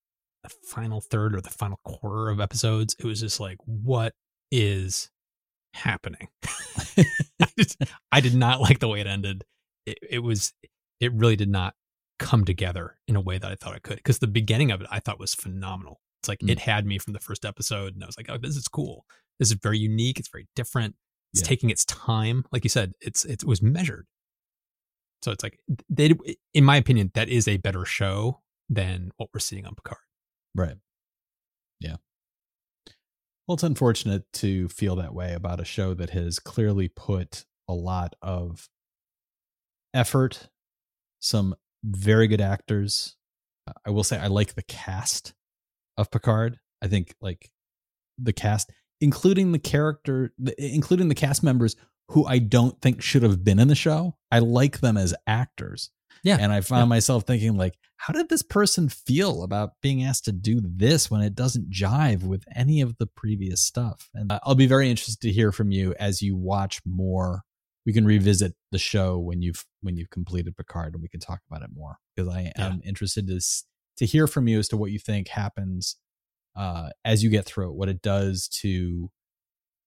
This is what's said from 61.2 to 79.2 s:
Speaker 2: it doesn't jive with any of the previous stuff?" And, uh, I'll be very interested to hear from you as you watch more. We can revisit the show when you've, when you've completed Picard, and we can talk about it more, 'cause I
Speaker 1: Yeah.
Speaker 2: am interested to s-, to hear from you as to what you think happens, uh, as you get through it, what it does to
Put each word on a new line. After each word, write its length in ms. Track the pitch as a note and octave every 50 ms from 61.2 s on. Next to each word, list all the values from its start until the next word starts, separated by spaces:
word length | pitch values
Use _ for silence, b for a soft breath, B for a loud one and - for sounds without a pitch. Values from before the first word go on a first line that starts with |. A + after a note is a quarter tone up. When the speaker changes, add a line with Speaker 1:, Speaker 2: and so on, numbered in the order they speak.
Speaker 2:
it 120 | G#2 G#2 G2+
doesn't 380 | - B2 C3 A#2+ B2+ F#2+ -
jive 520 | G2 F#2 G2+ F#2+ A2+ C#3+ D#3 C#3+ G#2+ F2+ F2+
with 200 | F#2 F#2+ F#2+ - - -
any 280 | A#2+ B2+ C#3 D#3 D3+
of 160 | C3+ A#2+ A#2 -
the 100 | A#2 G#2+
previous 540 | - - - A2 G#2+ G2 G2 F#2+ F2+ F#2
stuff?" 480 | - - - B2 B2 A2+ - - - - _
And, 180 | - G#2+ G2
uh, 80 | G#2 G2+ -
I'll 100 | C3+ C3+
be 140 | B2+ C3+ B2+
very 220 | C3 C3+ C#3 B2+
interested 300 | A#2+ A2 - - A2 -
to 100 | - A2+
hear 200 | G2 G#2+ A2 G#2
from 200 | F#2+ - A2 G2+
you 240 | G2 F#2+ F#2+ F#2 F2+ -
as 220 | G2+ G2+ F#2+ F#2
you 140 | G#2 G2 G2
watch 460 | F#2 F#2 F#2 G2 G2+ G2 F#2+ - - -
more. 580 | F#2 F2+ F#2 F#2+ F#2 F#2 F#2 F2+ F2+ F2+ F#2 - _ _ _ _ _ _ _ _
We 80 | A#2 G#2+
can 120 | A2+ A2
revisit 500 | G#2 G#2+ G#2 F#2+ G#2 G2+ F#2 G2+ F2+ F2 - _ _
the 80 | - F#2
show 380 | - - - G#2 F#2+ F#2 F2+ F2+
when 240 | F2 F2 F2 F2
you've, 240 | F2 F2 E2 - - - _ _
when 160 | - F#2 F2+ E2+
you've 120 | E2+ -
completed 440 | - F#2 F2 - F2+ F2+ E2+ F2 F2
Picard, 380 | - - - - F2 E2 D#2 E2
and 80 | E2+
we 80 | D#2+ F2
can 100 | - E2+
talk 220 | - - E2+ - - _
about 140 | - D2+ C#2+
it 80 | - -
more, 240 | C#2 D2+ D2 C2+ - _ _ _
'cause 120 | - F#2 F2+
I 240 | F2+ F#2 F2+ F2 -
Speaker 1:
Yeah. 120 | - G2 F#2+
Speaker 2:
am 140 | F#2 F2+ -
interested 440 | F#2+ F#2+ - G#2 F#2+ - A2 G2 F#2+
to 100 | F#2 F#2
s-, 280 | - - - - - _ _ _ _ _ _ -
to 80 | B2+
hear 220 | G#2+ - D#3 D#3 D3
from 200 | - - B2+ A#2
you 120 | A2+ G#2+
as 80 | G#2 -
to 80 | - G#2+
what 140 | G#2+ G2
you 80 | G#2 G2+
think 300 | - - G#2+ G2+ F#2+ -
happens, 680 | - - G#2 G2+ - - G2 F#2+ F#2 F2+ F#2 - - - _ _ _ _ _ _ _ _ _ _ _
uh, 360 | - G2 F#2 F2 E2+ E2 D2 - - _
as 200 | A#2 A2 G#2 G#2+
you 60 | A2+
get 160 | G#2+ G#2 F#2+
through 260 | - - - F#2+ F2+
it, 40 | D2
what 140 | D2+ G2 F#2+
it 120 | F#2+ F2+
does 460 | - G#2+ G2 G2 G2 G2 F#2+ F#2 - -
to 640 | - - - G#2 F#2+ F2+ F2+ F2 F2 F2 F2 F2+ - _